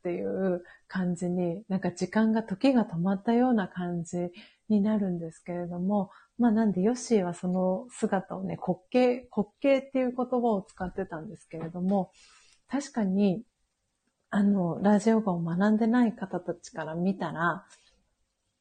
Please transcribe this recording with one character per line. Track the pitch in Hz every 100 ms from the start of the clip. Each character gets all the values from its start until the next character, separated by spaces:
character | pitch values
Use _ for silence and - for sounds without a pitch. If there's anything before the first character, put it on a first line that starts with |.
て | 180
い | 175 196
う | 190 190 175 - - -
感 | 185 180 170
じ | 180
に、 | 180 175 175 -
な | 190
ん |
か | 180
時 | 175 180
間 | 220 220
が、 | 220
時 | 220 190 277
が | 247 202
止 | 165
ま | 180
っ | 196
た | 214
よ | 233 254
う |
な | 233 180
感 | - 175 175
じ | 165 175 175 180 - _ -
に | 214
な | 202 214
る | 196
ん | 175
で | 165
す | -
け | -
れ | 175 175
ど | 175
も、 | 180 208 190 - _ -
ま | 240
あ、 |
な | 214 220
ん |
で | 185
ヨ | 196
ッ | 247
シ | - 220
ー |
は | 175
そ | 170 180
の | 185 185 185 247
姿 | - 214 190 - 175
を |
ね、 | 190 170
滑 | - 175 _
稽、 | 247 247 247 - -
滑 | 202 _
稽 | 277 269
っ | 269
て | 262
い | 254
う | 247
言 |
葉 | 247 247 233
を | 202
使 | 185 - 180
っ |
て | 185 190
た | 160
ん | 214
で | 170
す | _
け | 160
れ | 165
ど | 180
も、 | 185 202 185 _ - - _ _ _
確 | 262 285
か | - 196
に、 | 190 202 180 - _ _ _ _ _ _ _ _
あ | 202
の、 | 202 202 175 156
ラ | 196 208
ジ | 220
オ | 220
ヨ |
ガ | 214
を | 175
学 | 170 175 208
ん | 214
で | 226
な | 247 240
い |
方 | - 190 180
た | 180 170
ち | -
か | -
ら | 156 160
見 | 185 190
た | 170
ら、 | 156 170 165 - - _ _ _ _ _ _ _ _